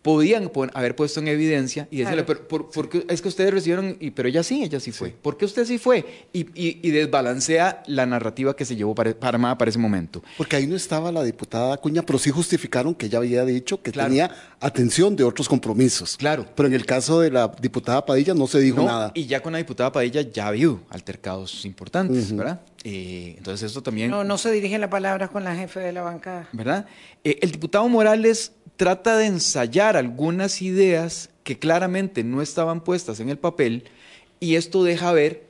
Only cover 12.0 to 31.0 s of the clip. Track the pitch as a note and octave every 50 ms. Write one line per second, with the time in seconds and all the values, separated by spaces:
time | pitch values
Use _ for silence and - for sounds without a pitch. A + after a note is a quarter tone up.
12 | E3 - C3+ C3 - D3 C3+ E3+ E3 - F#3 D3+ - - - B2 B2+ D#3+ F3 -
13 | - G#2+ A2 A#2 A#2+ A#2+ A#2+ B2 B2+ C3 B2 B2+ B2 - G3+ - - B2 A2 C#3
14 | C3+ C3 C3 C#3 E3+ F3+ - - - - - _ - C#3+ - C3 A#2+ A#2 - D#3
15 | F3+ G#3 G#3 - C3 A#2+ - - C#3+ - D3 B2 - A2+ G#2+ A2+ C3 B2 - -
16 | F2+ - - - C3+ D3 D#3 C3+ G#2 - - - C#3+ C#3+ C3 B2+ A2 - B2+ C3
17 | B2 C#3+ D#3+ E3+ E3+ D#3 C3 B2+ A2+ G#2+ - - B2 A#2+ - B2 - - A#2+ C#3
18 | C#3+ - C3+ C3+ C#3+ F#3 F#3 E3 C3+ B2+ - C#3+ C3+ C3 B2+ B2 B2+ B2 A#2 A2+
19 | G#2+ G2+ - E3 D3+ A#2+ C3+ C3+ C3 E3 E3 E3 E3 - B2+ - B2 C3 B2+ D3+
20 | B2 B2 A#2 D3+ C#3+ A#2+ G#2+ A2+ G2+ G#2 G#2 A2 D3+ E3 B2 F2+ - _ - F#2
21 | - - F#2 - - F#2+ F#2 F#2+ F#2+ F2+ - - - G2+ F#2 - F#2+ - - F3
22 | F#3+ E3 B2+ B2+ A2 F#2+ G#2+ G2+ G2+ C#3 F3+ F3 - _ _ - - A2+ G2+ F#2+
23 | F#2 F2+ F2+ F2+ F2 E2+ E2 E2+ F#2 F#2+ G2 G#2 A2+ G#2+ A2+ C3+ B2 C3 A2 G#2+
24 | A2+ A#2+ - G3+ G3+ G3 G3+ F#3+ - A#3 A3 G#3+ G3+ F#3+ G#3 G#3+ G#3 F#3+ F#3+ G3
25 | F#3+ G3 F#3+ F#3+ G3 F#3 - G3+ F#3+ F#3 E3+ F3 F#3+ F3+ - F#3+ F#3 F3+ F3 F3+
26 | F3 E3+ E3+ E3 - F#3 F#3 F3 D#3+ - - A2 A2 B2 D#3+ G3 G#3 - - -
27 | - - - _ _ D3+ C#3+ - - F3 D3+ D#3 D#3 D#3+ - G3+ A3+ B3 A#3+ A3
28 | G#3+ G#3+ G#3+ A3 A3 A3+ A3+ A3 - - _ _ _ - _ - F#3 F3+ F#3+ F#3
29 | - A3+ A3+ A3 A3 G#3+ F#3+ E3+ - - - C#3+ B2 A#2 A#2+ F3+ G#3 G#3+ G#3 D#3
30 | B2+ A#2+ A#2+ B2+ D3+ D#3+ E3+ F#3 G3 G3 - - F#3 F#3 F#3 F#3+ G3 F#3 F3 D#3+